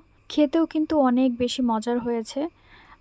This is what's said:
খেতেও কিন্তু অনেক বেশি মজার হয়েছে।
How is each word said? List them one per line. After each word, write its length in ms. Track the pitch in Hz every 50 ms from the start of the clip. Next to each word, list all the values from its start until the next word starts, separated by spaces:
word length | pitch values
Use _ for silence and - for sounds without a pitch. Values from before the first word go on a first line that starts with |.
| _ _ _ _ _ -
খেতেও 360 | - 302 294 277 - 330 320
কিন্তু 280 | - - 311 311 - 320 294
অনেক 320 | 262 254 240 254 262 254 233
বেশি 240 | 240 247 240 - 262
মজার 340 | 254 233 220 214 220 240 240 240
হয়েছে। 420 | 233 240 233 226 220 - - 269 311 339 _ _ _ _ - - - - - _